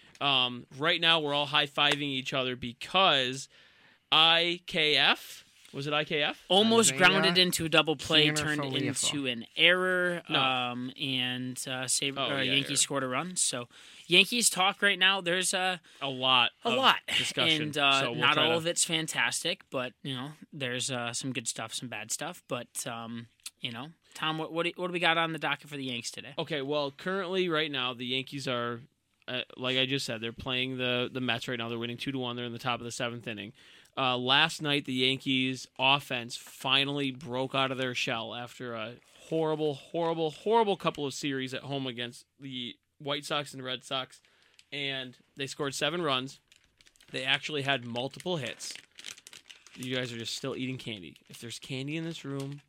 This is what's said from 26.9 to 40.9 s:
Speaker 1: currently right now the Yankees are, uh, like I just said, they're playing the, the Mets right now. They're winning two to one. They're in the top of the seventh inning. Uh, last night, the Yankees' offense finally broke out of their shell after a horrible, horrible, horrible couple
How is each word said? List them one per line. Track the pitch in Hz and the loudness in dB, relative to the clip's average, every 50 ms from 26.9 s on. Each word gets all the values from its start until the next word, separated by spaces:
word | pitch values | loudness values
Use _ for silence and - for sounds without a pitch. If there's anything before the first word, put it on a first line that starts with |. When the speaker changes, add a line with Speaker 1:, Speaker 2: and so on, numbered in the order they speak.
Speaker 1:
currently | 139 - - 185 190 196 190 170 190 185 185 175 | -6 -8 -6 -4 -4 -2 -2 -2 0 0 0 0
right | 160 151 160 156 | 0 0 0 -2
now | 139 131 127 127 | -2 -2 -4 -4
the | 127 117 127 | -4 -4 -4
Yankees | 123 127 131 131 - - 139 131 139 | -4 -2 -4 -4 -6 -8 -6 -4 -2
are, | 127 120 120 120 120 113 135 - _ _ _ _ _ _ _ - | -2 -2 -2 -4 -6 -8 -12 -16 _ _ _ _ _ _ _ -8
uh, | 123 127 - - - - | -6 -6 -8 -8 -8 -6
like | 127 127 127 | -2 0 2
I | 131 131 | 2 2
just | 131 139 139 - | 2 0 -2 -2
said, | - 117 110 | -4 -6 -6
they're | 110 117 | -6 -8
playing | 117 - - 139 127 127 127 131 131 127 | -8 -8 -6 -4 -2 -2 -2 -2 -2 -2
the, | 127 123 123 123 123 - | -2 0 0 0 -2 -2
the | - 131 | -4 -2
Mets | 127 123 113 120 - | -2 -2 -2 -2 -4
right | - 127 117 | -4 -6 -4
now. | 117 117 | -4 -6
They're | 120 117 | -4 -4
winning | 117 120 120 120 | -6 -6 -6 -6
two | - 139 | -6 -4
to | 135 131 | -4 -4
one. | 127 120 120 | -4 -4 -6
They're | 120 120 | -6 -8
in | 120 | -8
the | 117 113 | -8 -6
top | - 135 120 - | -4 -4 -4 -4
of | 120 | -4
the | 120 | -8
seventh | - - 131 120 117 120 117 123 | -6 -4 -4 -4 -6 -6 -8 -8
inning. | 110 101 101 113 - _ - - - - - _ _ | -8 -8 -10 -12 -14 _ -20 -20 -20 -20 -20 _ _
Uh, | 131 135 127 127 | -2 0 0 0
last | 123 123 127 135 143 156 165 - - | 0 2 4 6 6 6 4 2 -2
night, | 151 147 143 147 - | -2 0 0 0 0
the | - 131 | -2 0
Yankees' | 127 127 131 131 131 - - 131 131 131 131 131 123 - - _ - | 2 2 2 2 0 0 2 2 2 2 0 -2 -6 -10 -12 _ 0
offense | 131 135 139 143 - - 135 123 117 117 - | 2 4 4 2 0 -2 -6 -6 -6 -8 -10
finally | - - - - - - 135 131 135 139 139 143 143 143 135 | -12 -12 -14 -12 -6 -2 2 2 2 2 2 0 -2 -2 -2
broke | 131 127 - 120 120 127 131 131 - | -4 -6 -8 -6 -4 -4 -2 0 0
out | 135 135 131 | 2 2 0
of | 131 123 | 0 -2
their | 131 127 123 | -4 -2 -2
shell | - - 143 123 113 113 110 104 | -2 -2 -2 -2 -4 -4 -8 -8
after | 120 123 120 - - 131 123 117 | -10 -12 -12 -12 -12 -10 -8 -8
a | 110 107 113 120 123 _ _ - - - - | -6 -8 -8 -10 -14 _ _ -20 -20 -8 -4
horrible, | 160 160 160 156 156 151 156 151 139 | 0 0 2 2 2 2 0 0 0
horrible, | 139 - - - 170 170 165 165 165 160 156 | -2 -6 -6 -2 0 0 0 2 0 0 -2
horrible | 151 - - 208 220 233 226 202 190 | -2 -2 0 4 4 4 4 4 2
couple | - - 165 | 0 0 -2